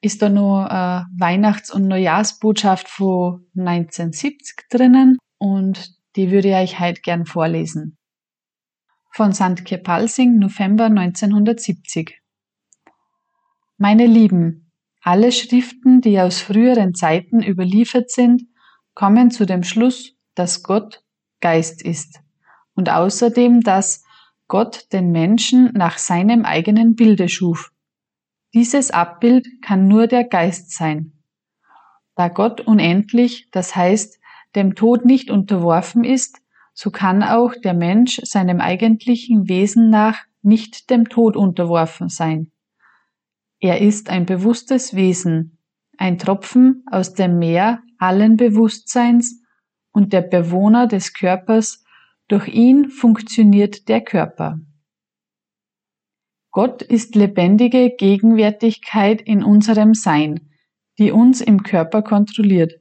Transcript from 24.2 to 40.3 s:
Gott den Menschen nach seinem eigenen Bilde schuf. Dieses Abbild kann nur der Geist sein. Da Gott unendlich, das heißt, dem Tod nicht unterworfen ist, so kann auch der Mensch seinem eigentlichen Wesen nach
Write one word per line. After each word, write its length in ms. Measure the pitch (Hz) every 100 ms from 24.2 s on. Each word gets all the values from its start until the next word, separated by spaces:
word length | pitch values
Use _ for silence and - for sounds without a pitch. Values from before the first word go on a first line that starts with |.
| _ _ _
Gott 460 | 190 226 - -
den 180 | 196 180
Menschen 600 | 165 165 226 - 254 247
nach 240 | 208 170 -
seinem 460 | - 175 196 233
eigenen 500 | - 160 170 208 233
Bilde 340 | 226 226 196 175
schuf. 440 | - 180 165 - _ _ _ _ _ _ _ _
Dieses 360 | 233 233 285 269
Abbild 560 | - 175 - 240 254 254 -
kann 280 | - 196 190
nur 180 | 208 233
der 180 | 247
Geist 480 | 240 185 170 175 _
sein. 400 | - 160 156 160 _ _ _ _ _ _ _ _ _ _ -
Da 120 | 175
Gott 340 | 175 214 233
unendlich, 880 | - 214 165 180 208 240 247 240 _
das 240 | 190 180 -
heißt, 420 | 180 214 - _ _ - _
dem 200 | 208 196
Tod 300 | 190 220 240
nicht 260 | 247 262 -
unterworfen 720 | 202 190 190 170 165 180 233
ist, 380 | 240 262 - _ _ _ _
so 180 | - 208
kann 320 | - 190 190
auch 300 | 202 226 240 240
der 120 | 190
Mensch 480 | 175 170 202 247 -
seinem 380 | - 202 180 180
eigentlichen 880 | - 185 226 220 - 233 240 226 185
Wesen 400 | 185 202 233 226
nach 300 | 214 214 220 -